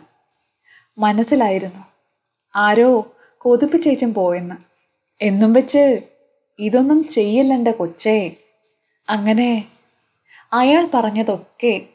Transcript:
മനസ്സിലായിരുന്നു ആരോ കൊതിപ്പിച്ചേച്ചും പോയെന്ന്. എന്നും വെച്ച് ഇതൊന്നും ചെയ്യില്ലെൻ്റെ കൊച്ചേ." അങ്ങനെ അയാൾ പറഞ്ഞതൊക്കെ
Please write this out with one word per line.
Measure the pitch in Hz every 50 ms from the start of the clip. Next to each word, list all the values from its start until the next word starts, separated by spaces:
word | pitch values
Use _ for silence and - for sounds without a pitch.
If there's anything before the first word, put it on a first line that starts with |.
| _ _ _ _ _ _ _ _ _ _ _ _ _ _ _ _ _ _ _ 214
മനസ്സിലായിരുന്നു | 214 208 208 220 233 226 302 269 226 202 190 190 190 185 185 196 190 - _ _ _ _ _ _ _ _ _ _ _ _ -
ആരോ | 202 208 208 214 226 233 254 254 220 214 - _ _ _ _ _ _
കൊതിപ്പിച്ചേച്ചും | - 247 240 240 294 294 339 339 330 302 262 247 254 233 214
പോയെന്ന്. | 208 185 175 175 180 175 175 180 175 _ _ _ _ _ _ _ _ _ _ _ -
എന്നും | 208 208 196 196 220 220 233
വെച്ച് | 262 269 262 - 285 285 277 247 - - - _ _ _ _ _ _ _ _ _ -
ഇതൊന്നും | 208 214 208 254 262 277 302 311 311
ചെയ്യില്ലെൻ്റെ | 302 - 233 208 208 214 254 277 269 269 247 233 233
കൊച്ചേ." | 220 - 175 170 170 - - 214 214 214 190 165 - - _ _ _ _ _ _ _ _ _ _ _ _ _ -
അങ്ങനെ | 214 214 202 214 220 220 240 247 233 214 208 - _ _ _ _ _ _ _ _ _ _ _ _ _ - _ _ -
അയാൾ | 240 254 262 294 339 349 330 302
പറഞ്ഞതൊക്കെ | 247 226 214 208 220 220 220 202 170 - _ _ - - 240 208 185 - - _